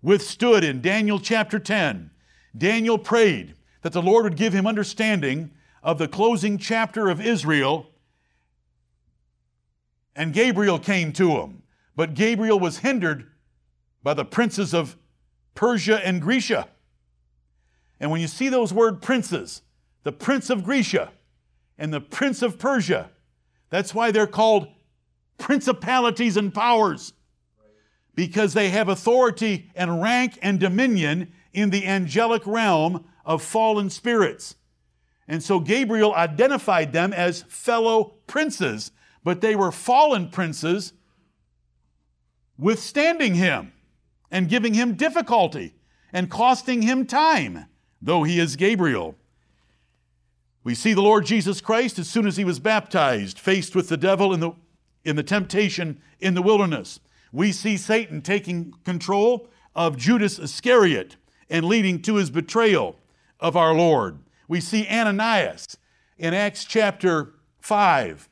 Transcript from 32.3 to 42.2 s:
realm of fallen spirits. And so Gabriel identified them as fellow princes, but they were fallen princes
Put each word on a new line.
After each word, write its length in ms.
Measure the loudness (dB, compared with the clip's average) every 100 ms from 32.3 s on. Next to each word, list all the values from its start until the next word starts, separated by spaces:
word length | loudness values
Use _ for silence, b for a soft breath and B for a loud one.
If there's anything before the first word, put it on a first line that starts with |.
| 0 -2
realm 580 | 0 2 2 2 -2 b b
of 200 | -4 -4
fallen 440 | -2 0 0 0 -2
spirits. 680 | -4 -2 2 2 -2 -16 -20 _ _ _ _ _ _ -8
And 160 | -8
so 160 | -2 -2
Gabriel 560 | 0 0 0 2 2 2
identified 800 | -2 2 2 2 0 0 0
them 200 | -2 -2
as 300 | 0 -2 -4
fellow 720 | -12 -10 -2 0 2 2 0 _ -8
princes, 680 | -4 -2 -2 -4 -4 -10 b b b
but 160 | -4 0
they 160 | 0 2
were 160 | 0
fallen 580 | -2 0 4 4 2 -2
princes 640 | -4 -6 -4 -4 -4 -4 _ _ _ _ _ _ _ _ _ _ _ _ _